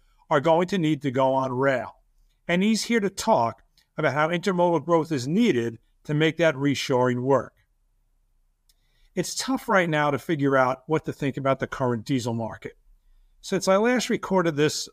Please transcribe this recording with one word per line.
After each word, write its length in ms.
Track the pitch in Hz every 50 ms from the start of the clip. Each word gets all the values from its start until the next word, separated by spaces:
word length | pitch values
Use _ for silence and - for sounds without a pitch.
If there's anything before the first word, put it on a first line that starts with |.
| _ _ _ _ _ -
are 100 | 160 147
going 280 | 131 165 160 165 185 180
to 100 | 202 190
need 240 | 160 151 156 135
to 80 | 147 139
go 240 | 120 135 135 131 131
on 180 | 131 131 131
rail. 440 | 127 127 135 139 135 120 107 90 - _ _ _ _ _ _ _ _ _ _
And 160 | - 175 180
he's 220 | 196 220 226 202 -
here 160 | - 233 233
to 100 | 196 185
talk 540 | - - - 220 214 135 117 113 104 - _ _ _ _ _ _ _
about 180 | - 156 143 120
how 140 | 147 156 160
intermodal 560 | 175 175 175 202 185 175 175 175 170 156 135
growth 260 | 170 170 165 151 160
is 160 | 160 131 120
needed 540 | 135 165 214 240 220 143 120 117 117 117 - _ _ _ _ _
to 100 | - 151
make 220 | 147 156 160 151
that 180 | - 170 160 147
reshoring 680 | 135 143 143 135 - - - 135 123 123 127 123 123
work. 320 | 123 135 139 123 - - - _ _ _ _ _ _ _ _ _ _ _ _ _ _ _ _ _ _ _ _ _ _ _ _ _ _ _ _ _ _ _ _
It's 180 | 190 170 - -
tough 340 | - - - 269 254 - -
right 200 | 208 190 175 170
now 240 | 151 151 147 147
to 60 | 139 120
figure 360 | - - 170 143 139 139 135
out 280 | 131 131 123 131 - _
what 180 | - 156 151 -
to 60 | -
think 240 | 127 - 151 135 120
about 220 | 139 131 135 135 -
the 80 | 135
current 380 | - - - 135 123 123 113 98
diesel 300 | - 139 127 107 120 113
market. 440 | 117 113 107 - - - - - _ _ _ _ _ _ _ _ _ _ _ _ _
Since 260 | - - 196 180 -
I 120 | 190 190 196
last 320 | 220 240 254 240 - -
recorded 440 | 226 - - - 190 185 175 170 151
this 340 | 139 151 156 - - - -